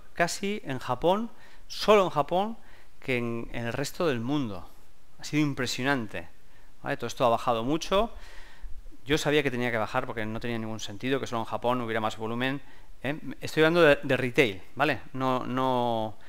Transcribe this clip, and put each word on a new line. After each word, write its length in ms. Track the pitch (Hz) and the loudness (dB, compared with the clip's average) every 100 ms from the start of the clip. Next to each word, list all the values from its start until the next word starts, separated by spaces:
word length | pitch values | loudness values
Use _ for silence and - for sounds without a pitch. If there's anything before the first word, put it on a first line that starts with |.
| - | -8
casi 480 | - 170 - 202 208 - | 0 0 0 -2 -4 -4
en 140 | 131 | -4
Japón, 500 | - 123 160 196 226 - - - - | -2 2 4 2 0 -6 -10 -10 -8
solo 360 | - - 208 | -2 6 6
en 60 | 175 | 6
Japón, 480 | 147 143 175 214 226 - - - - | 2 2 2 0 -4 -10 -10 -10 -8
que 180 | - 123 | -2 0
en, 320 | 120 117 - | 0 -2 -4
en 140 | 127 117 | -4 -4
el 60 | |
resto 320 | 117 143 - 175 | -2 -4 -2 0
del 140 | 123 | 0
mundo. 500 | 117 147 123 92 - - - - - - | 0 0 0 -4 -8 -10 -10 -8 -8 -8
Ha 40 | |
sido 200 | - 147 | -2 2
impresionante, 840 | 151 135 123 - 131 139 107 90 82 - - - - - | 2 0 -2 0 2 0 -2 -6 -8 -10 -10 -10 -10 -8
¿vale? 160 | 127 139 | -4 -4
Todo 100 | 117 | -4
esto 180 | - 127 | 2 4
ha 40 | |
bajado 340 | 117 - 117 | 4 4 2
mucho. 500 | 117 160 - 196 233 - - - - - - - - - - | 2 0 2 2 2 -2 -8 -8 -8 -8 -6 -6 -6 -8 0
Yo 120 | 151 | 0
sabía 260 | 151 147 | 4 2
que 80 | 143 | 2
tenía 200 | 127 123 | 0 0
que 60 | 117 | 0
bajar 280 | 104 131 131 | 0 0 -2
porque 200 | 113 107 | -4 -4
no 140 | 110 | -2
tenía 180 | 120 117 | -2 -2
ningún 220 | 110 110 | -4 -6
sentido 400 | - 101 127 135 | -6 -4 0 0
que 80 | 113 | 0
solo 140 | 117 | -2
en 40 | 110 | -2
Japón 360 | 107 120 127 | 0 2 2
hubiera 180 | 113 110 | 0 0
más 180 | 110 107 | 0 -2
volumen, 440 | 110 117 131 139 - - - - | -4 -2 -2 -2 -6 -10 -10 -6
¿eh? 160 | 123 156 135 - | -4 -4 -6 -6
Estoy 220 | - - | -4 4
hablando 180 | 156 170 | 6 8
de, 180 | 156 143 | 8 8
de 160 | 143 127 | 4 0
retail, 440 | 127 120 123 95 - - | 2 4 4 2 -6 0
¿vale? 260 | 147 127 - | 0 0 -4
No, 320 | 131 131 127 120 | -2 0 0 0
no, 720 | 127 131 123 120 113 107 - | 0 2 2 2 0 -2 -6